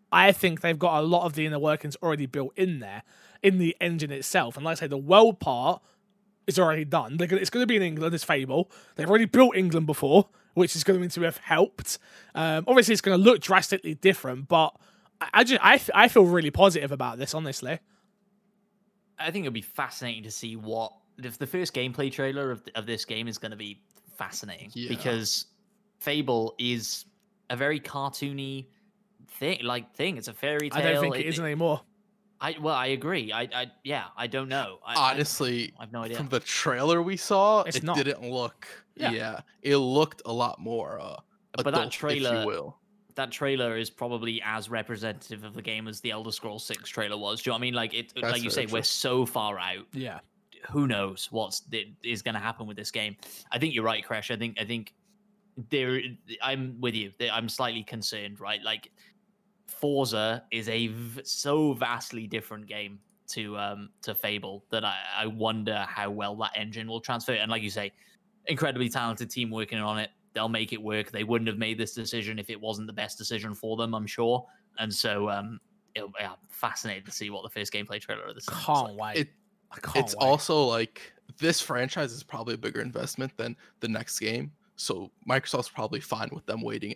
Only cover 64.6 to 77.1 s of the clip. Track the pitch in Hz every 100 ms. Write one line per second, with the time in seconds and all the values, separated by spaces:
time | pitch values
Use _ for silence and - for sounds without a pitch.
64.6 | - 113 107 95 95 98 110 110 113 110
65.6 | 107 104 95 107 101 104 101 104 110 107
66.6 | 107 110 110 113 - 120 123 110 110 113
67.6 | 104 101 101 _ _ _ _ _ - 143
68.6 | 151 127 120 131 117 110 113 - 117 110
69.6 | 107 113 107 107 107 _ _ 110 113 113
70.6 | 110 110 107 107 101 104 107 117 113 107
71.6 | 110 110 113 - 113 117 107 110 101 104
72.6 | 110 104 107 101 107 - 107 113 107 104
73.6 | 110 113 117 110 107 - 117 123 - _
74.6 | _ - 110 98 113 101 104 101 104 110
75.6 | _ _ _ - 101 101 98 92 - -
76.6 | - - 113 98 98